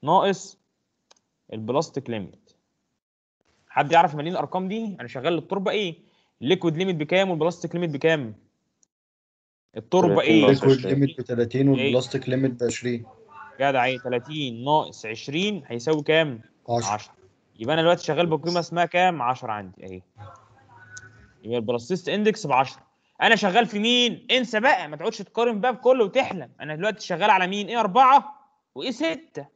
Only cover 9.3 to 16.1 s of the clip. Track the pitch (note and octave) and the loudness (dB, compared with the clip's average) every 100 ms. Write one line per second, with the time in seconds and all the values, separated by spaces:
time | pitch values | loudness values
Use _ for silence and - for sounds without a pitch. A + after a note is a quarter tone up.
9.3 | _ _ _ _ - A2 F3+ F3+ F#3+ C#3 | _ _ _ _ -16 0 2 4 4 6
10.3 | D#3+ C#3 C3+ C3+ C3+ A2 C3+ C#3 D3+ A#2+ | 6 6 6 6 4 2 0 0 -2 -6
11.3 | A#2+ A#2 B2+ C#3 C3 C3+ B2+ B2 C3+ C3+ | -2 0 2 2 4 2 0 0 -6 -2
12.3 | B2+ C3+ A#2+ A#2+ - A#2+ A#2+ A2 - - | 0 0 0 -4 -2 -4 -6 -8 -20 -20
13.3 | - - - C#3 C3+ B2 B2+ B2+ B2 A#2+ | -20 -20 -2 0 2 0 -2 -4 -4 -4
14.3 | D3+ C#3 A2+ C3 D3+ G2 - A2 A2 - | -6 -6 -6 0 0 0 -10 -12 -10 -6
15.3 | D3 G3+ G3+ C#3 A#2+ A#2+ D#3 D3 | -4 -2 -4 -8 -8 -2 -2 2